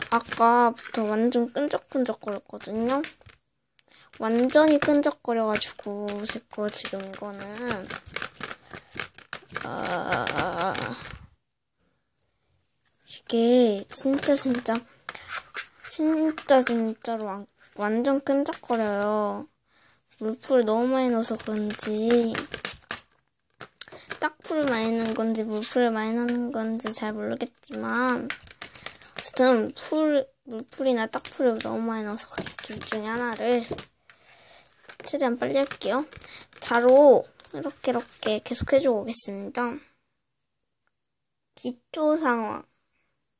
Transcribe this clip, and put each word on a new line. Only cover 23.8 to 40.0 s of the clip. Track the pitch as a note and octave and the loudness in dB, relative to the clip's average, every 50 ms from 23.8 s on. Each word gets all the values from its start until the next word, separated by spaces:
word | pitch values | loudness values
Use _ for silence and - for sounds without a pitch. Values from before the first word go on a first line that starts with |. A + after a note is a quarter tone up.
| - - - - - - - - | -16 -16 -16 -18 -14 -12 -6 -4
딱풀 | D4+ D4+ - - - - E4 D#4 D4 | -4 -4 -4 -8 -8 -4 -2 0 0
많이 | C#4 A#3+ A3 A3 A3+ | 2 2 0 0 0
넣은 | A3+ A3+ A3+ A3 A3 | 0 0 -2 -2 -2
건지 | A#3 A3 A3+ A3+ A3 A3 | -2 -2 -2 -2 -2 -2
물풀 | A3+ G#3+ G#3+ A3+ - - B3+ B3 A#3 | -2 -4 -4 -4 -2 0 2 2 2
많이 | A3+ A3 G#3+ A3 A3+ | 2 0 -2 -2 -2
넣은 | A#3+ A#3+ A#3+ A#3+ A#3+ A#3+ A#3+ | 0 0 0 0 -2 -4 -4
건지 | - A3 A3 A3 A3+ A3+ - A3 A3 | -4 -4 -4 -4 -4 -6 -4 -4 -4
잘 | - A3+ G#3+ G#3+ | -4 -4 -4 -6
모르겠지만 | G#3+ G#3 A3 A#3 A#3 B3 B3 - _ - - C#4 G#3+ A3 A3+ A3+ A#3 B3+ B3+ B3 - - B3 - - - - - - - - - - - - - - - - - | -6 -6 -6 -6 -6 -8 -10 -10 _ -16 -12 -10 -6 -4 -2 -2 0 0 0 -2 -2 -4 -6 -10 -10 -14 -18 -16 -14 -14 -14 -14 -12 -12 -12 -12 -12 -16 -14 -10
어쨌든 | - - - - - B3+ C4 B3+ A3+ G#3+ G#3 - | -6 -4 -2 2 4 6 6 6 4 2 -2 -6
풀, | - - - D#4 D#4 D#4 D4+ D4 C#4 C4 - _ _ _ | -10 -6 -4 0 2 2 2 2 2 0 -2 _ _ _
물풀이나 | C#4 A#3 A3 - - - - C4+ C4 B3 A#3 A3 | -12 -10 -10 -10 -12 -8 -2 0 0 2 0 0
딱풀을 | A3 - - - - - - C#4 B3 A3+ A3 | -2 -4 -8 -8 -8 -2 0 2 2 2 2
너무 | - A3 A3+ A3 | -2 -2 -2 -2
많이 | A3+ A3+ A3+ A3 G#3+ | -2 -2 -4 -4 -4
넣어서 | G#3 G#3+ A3+ - - | -6 -6 -6 -8 -6
그냥 | - - - - - | -6 -6 -6 -6 -6
둘 | - - - G#3+ G3 | -6 -6 -6 -6 -6
중에 | - - - A3 G#3 | -4 -4 -4 -4 -4
하나를 | A3 A3+ A#3+ B3 A#3+ A3 G3 G#3+ A#3 B3 A#3+ A3+ - - - - - _ _ _ - - _ _ - - - - - - - - - - _ _ - - - - | -4 -4 -4 -4 -4 -4 -2 0 0 0 0 0 -4 -6 -6 -8 -10 _ _ _ -20 -20 _ _ -20 -20 -20 -20 -20 -20 -20 -20 -20 -20 _ _ -20 -20 -14 -8
최대한 | - - C#4+ C#4 A#3+ A#3+ | -6 -2 0 0 0 0
빨리 | B3 - - - | -2 -2 0 0
할게요. | C4+ C#4 - - - - F#3+ A3 C4 D4+ - - - - - - - - - - - | 0 0 -2 -4 -4 -2 -2 0 -2 -2 -6 -10 -18 -16 -14 -14 -14 -14 -16 -14 -10
자로 | - - A#3+ A#3+ A#3+ B3+ B3+ C#4 D4 C#4 A#3 F3+ - - _ - - - - | -4 0 2 4 8 8 10 12 12 10 10 8 6 0 _ -18 -16 -12 -10
이렇게, | C#4+ E4 E4 - - - C4+ | -8 -8 -8 -8 -4 -2 -2
이렇게 | A#3+ A#3 - - - - - A3+ G#3+ G#3 - | -2 -2 -4 -6 -10 -6 -4 -2 -2 -2 -4
계속 | - B3 - - - | -6 -6 -6 0 2
해주고 | C#4+ C4+ E4+ C4+ A#3 G#3 | 4 4 4 4 2 2
오겠습니다. | G3+ A3+ A3+ - - - G3+ G3 G3+ G3+ - B3 A#3+ B3 - D4 - _ _ _ | 0 2 2 2 2 2 -2 -8 -12 -8 -4 -4 -2 -2 -4 -8 -12 _ _ _